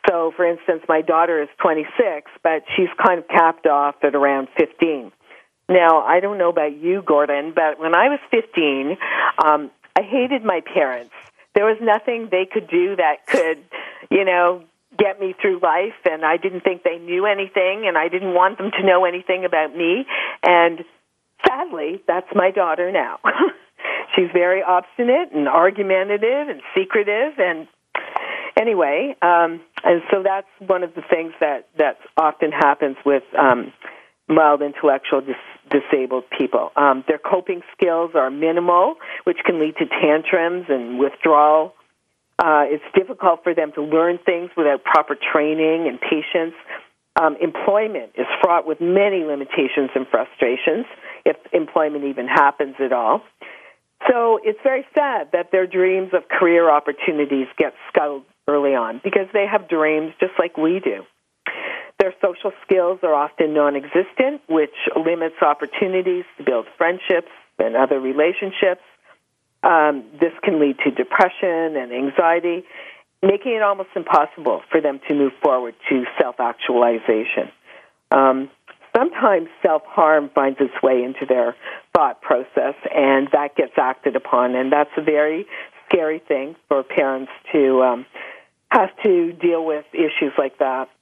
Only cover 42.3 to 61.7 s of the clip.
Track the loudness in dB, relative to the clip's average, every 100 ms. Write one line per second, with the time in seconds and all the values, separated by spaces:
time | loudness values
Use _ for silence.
42.3 | -4 2 2 2 -2 0 -2 -2 -2 0
43.3 | 0 -2 -2 -4 -6 -2 0 0 0 -2
44.3 | -4 -6 -2 0 0 2 2 2 -4 -2
45.3 | 0 0 0 0 0 -2 -6 -4 -4 -2
46.3 | -4 -4 -10 -18 -18 -18 _ _ 0 0
47.3 | 0 -4 -2 0 0 0 -6 -10 -8 -6
48.3 | 0 2 2 0 -4 0 2 2 0 -4
49.3 | -6 -6 -2 -2 -2 -2 -4 -2 -4 -4
50.3 | -2 -2 0 0 -2 -4 -14 -20 -4 -2
51.3 | -2 -4 -4 0 -2 -2 -2 -6 -6 -2
52.3 | 2 2 2 -6 -4 -2 0 0 0 -4
53.3 | _ -20 -20 -20 _ _ _ 0 2 2
54.3 | 2 0 -2 -2 -2 -2 -2 0 -4 -4
55.3 | -4 0 0 0 0 0 0 -2 -4 -2
56.3 | 0 4 4 6 4 2 -4 -4 -2 -2
57.3 | -2 -4 -4 -4 -4 -4 -2 -2 -6 _
58.3 | _ -2 0 2 0 -2 -6 -2 -2 -2
59.3 | -2 0 -2 -2 -2 0 0 -4 -4 -4
60.3 | -2 -4 -2 -2 0 -4 -6 -12 _ _
61.3 | _ -12 -10 -10